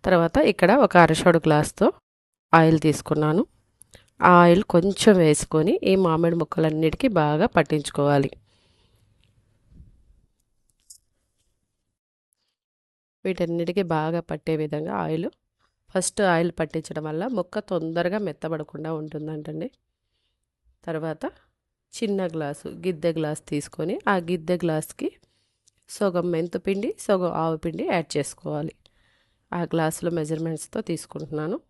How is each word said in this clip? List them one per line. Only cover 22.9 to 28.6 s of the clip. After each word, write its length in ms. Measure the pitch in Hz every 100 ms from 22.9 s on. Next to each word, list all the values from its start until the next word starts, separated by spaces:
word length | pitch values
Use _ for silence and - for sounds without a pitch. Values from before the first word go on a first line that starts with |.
| 160 170
గ్లాస్ 300 | 160 151 156 -
తీసుకొని, 420 | 147 - - 156 294 226
ఆ 20 | 196 170
గిద్దె 280 | 180 160 180
గ్లాస్కి 460 | 170 156 - - 302 _ _ _ _ _ _ _ _
సగం 380 | - 202 175 175 165
మెంతుపిండి, 560 | 170 180 196 196 247 440 -
సగం 240 | 196 175
ఆవు 240 | - 165 160
పిండి 280 | 170 165 330
యాడ్ 160 | 180 160 147
చేసుకోవాలి. 560 | 143 - 151 151